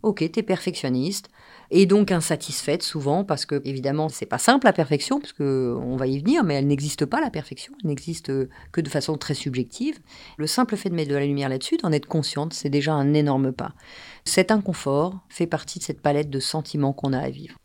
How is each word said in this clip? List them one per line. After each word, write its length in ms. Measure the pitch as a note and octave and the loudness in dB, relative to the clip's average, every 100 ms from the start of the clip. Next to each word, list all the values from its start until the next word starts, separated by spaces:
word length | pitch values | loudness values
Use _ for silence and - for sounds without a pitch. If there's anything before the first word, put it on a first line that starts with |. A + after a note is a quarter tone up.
Ok, 260 | A3 G#3 D#3+ | 0 0 0
t'es 140 | A3+ | -2
perfectionniste. 840 | A3 F#3 - D#3+ C#3 B2+ D3 G3+ - _ - - - | 0 0 -2 -4 -2 0 0 -4 -10 _ -20 -20 2
Et 140 | E3+ F#3+ | 6 8
donc 260 | G3+ G3+ | 6 6
insatisfaite 720 | F3+ D#3+ D3+ - - - D#3+ | 2 2 -2 -2 -6 -2 -2
souvent, 400 | - D#3+ C#3 C#3+ | -2 -2 0 0
parce 220 | G3 D3 - | 0 -4 -2
que, 140 | C#3+ | -4
évidemment, 440 | C3+ C3+ C3+ C#3+ D#3 | -2 -4 -2 0 -2
c'est 180 | - G#2 | -4 -6
pas 120 | - | 0
simple 280 | - C4+ B3+ | 4 4 4
la 60 | |
perfection, 460 | - D3+ D3 - C#4 | 4 2 2 0 -2
parce 140 | C#4+ | -4
que 420 | - C#3 C3+ B2 A#2+ | -4 0 0 0 -2
on 200 | B2 C3 | -4 -2
va 100 | C3 | -2
y 140 | C3+ | 0
venir, 240 | E3 D#4+ | 2 2
mais 100 | F#3 | 2
elle 140 | C#3+ C#3 | 2 2
n'existe 360 | C#3+ C#3+ - | 2 -2 -2
pas, 160 | C#3+ C#4+ | -2 0
la 100 | D4 | -2
perfection. 420 | - C#3+ C3+ - C#4+ | -4 -10 -14 -16 -6
Elle 60 | E3+ | -4
n'existe 420 | C#3+ - D#3+ - C3+ C3 - - | -4 -6 -8 -4 -2 -2 -6 -8
que 100 | - | -4
de 80 | D3 | -2
façon 280 | - - D3+ | -2 -2 -6
très 180 | - | -4
subjective. 640 | C#3+ C#3+ B2+ A#2+ - C4+ D4+ _ - - - | -4 -2 -4 -4 -4 -6 -6 _ -20 -20 -6
Le 100 | D#3 | -2
simple 300 | - B3 G3+ | 2 2 0
fait 140 | G3 | -2
de 40 | |
mettre 160 | E3+ D3 | -2 0
de 60 | C#3+ | 0
la 100 | C#3+ | 2
lumière 220 | C#3+ C#3 | 0 0
là-dessus, 300 | C3 - E4 | -2 -2 -2
d'en 120 | - | 2
être 160 | D3+ - | 0 0
consciente, 460 | D#3+ C#3+ - D#3 | -2 -2 -2 -4
c'est 180 | - D3 | -4 0
déjà 220 | C#3+ C#3+ | 0 2
un 200 | D3+ C#3 | 2 4
énorme 380 | D3+ D3 C3+ C3+ | 4 4 2 2
pas. 220 | C3 - - - - - - | -2 -8 -10 -20 -20 -20 -12
Cet 280 | - - F#3 | 0 2 4
inconfort 680 | A3 G3 E3 C#3+ C#3 E3+ F#3+ _ | 4 2 -4 0 2 0 -2 _
fait 200 | - E3+ | -4 -2
partie 320 | D#3+ - - | -2 -6 -12
de 40 | |
cette 180 | - C#3+ | -8 -2
palette 280 | D3 C#3+ D3+ | 2 2 0
de 80 | C#3 | -2
sentiments 540 | C3 D#3 - D3+ C#3 | -2 -4 -4 0 0
qu'on 200 | C3+ C#3 | 0 -2
a 60 | C3 | -2
à 120 | C3+ | -2
vivre. 260 | C3+ D3 - | -8 -16 -20